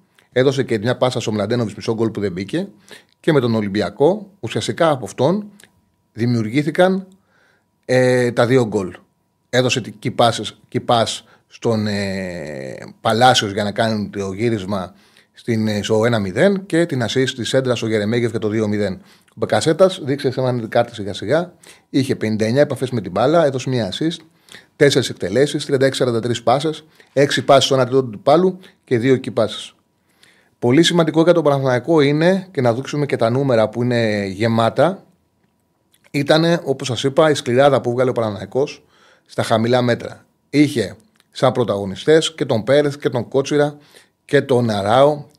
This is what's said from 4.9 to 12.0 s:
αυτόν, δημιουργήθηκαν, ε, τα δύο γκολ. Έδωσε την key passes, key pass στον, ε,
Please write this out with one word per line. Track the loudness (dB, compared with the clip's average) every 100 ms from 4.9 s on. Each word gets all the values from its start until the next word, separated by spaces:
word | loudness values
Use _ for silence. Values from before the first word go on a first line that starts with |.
| 0 -6
αυτόν, | -2 0 0 -6 -20 _ _ _ _ _
δημιουργήθηκαν, | -4 -2 0 0 -2 -2 2 2 2 -6 _ _ _ _ _ _ _ 0
ε, | 2 4 2 0
τα | 0 2
δύο | 4 2
γκολ. | -2 -4 -10 _ _ _ _ _
Έδωσε | 0 0 -2
την | -6 -10
key | -10 2
passes, | 2 2 -8 -14 _
key | -8 0
pass | 0 0 -4 -14 _ _
στον, | -8 -4 -2 -2
ε, | -4